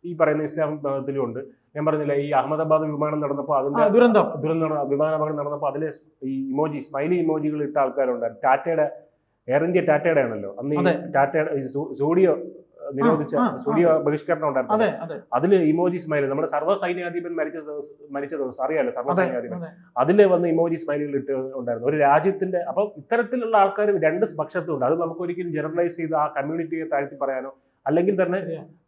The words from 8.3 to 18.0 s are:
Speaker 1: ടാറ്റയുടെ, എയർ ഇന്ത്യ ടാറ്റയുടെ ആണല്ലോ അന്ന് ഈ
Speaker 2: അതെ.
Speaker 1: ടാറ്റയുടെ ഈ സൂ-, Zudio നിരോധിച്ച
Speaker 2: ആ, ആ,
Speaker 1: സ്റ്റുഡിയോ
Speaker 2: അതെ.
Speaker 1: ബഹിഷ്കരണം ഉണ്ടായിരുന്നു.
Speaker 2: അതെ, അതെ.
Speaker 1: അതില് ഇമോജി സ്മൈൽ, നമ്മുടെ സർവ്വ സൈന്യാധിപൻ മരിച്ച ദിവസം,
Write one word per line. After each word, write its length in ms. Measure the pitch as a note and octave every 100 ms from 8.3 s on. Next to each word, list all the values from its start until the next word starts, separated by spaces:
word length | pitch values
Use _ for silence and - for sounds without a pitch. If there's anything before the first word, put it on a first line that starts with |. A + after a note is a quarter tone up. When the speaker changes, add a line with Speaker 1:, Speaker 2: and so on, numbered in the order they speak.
| A#2
Speaker 1:
ടാറ്റയുടെ, 460 | C#3 C3+ - D#3+ D3+ - - _ _ _ -
എയർ 160 | C3+
ഇന്ത്യ 160 | E3 F3+
ടാറ്റയുടെ 400 | E3+ D3+ E3+ D#3
ആണല്ലോ 360 | B2 G#2+ G2 G#2+
അന്ന് 180 | C3+ D3
ഈ 20 |
Speaker 2:
അതെ. 320 | C#3+ D3+ -
Speaker 1:
ടാറ്റയുടെ 440 | C3+ C#3+ D#3+ D#3
ഈ 60 | C#3+
സൂ-, 320 | C3 C3+ D#3 C3+
Zudio 340 | C#3+ F3 F#3 C3+ - - - _ C#3+
നിരോധിച്ച 420 | C3+ A#3 D#3 D3 D3
Speaker 2:
ആ, 80 |
ആ, 120 | B2 C3+
Speaker 1:
സ്റ്റുഡിയോ 320 | - D3+ E3+
Speaker 2:
അതെ. 100 | D#3
Speaker 1:
ബഹിഷ്കരണം 500 | D3 D3+ - E3 D3+
ഉണ്ടായിരുന്നു. 280 | C3+ B2 A3
Speaker 2:
അതെ, 140 | G#3+
അതെ. 280 | - E3 D3 -
Speaker 1:
അതില് 220 | B2 E3
ഇമോജി 420 | G3 D#3 D#3+ F3 F3
സ്മൈൽ, 320 | D3+ D3+ C#3
നമ്മുടെ 200 | C3+ D#3
സർവ്വ 260 | D3 D#3
സൈന്യാധിപൻ 640 | G3 F#3 F3 F3 F3 E3+ E3
മരിച്ച 200 | D3+ D#3+
ദിവസം, 580 | D3+ D3 D3 -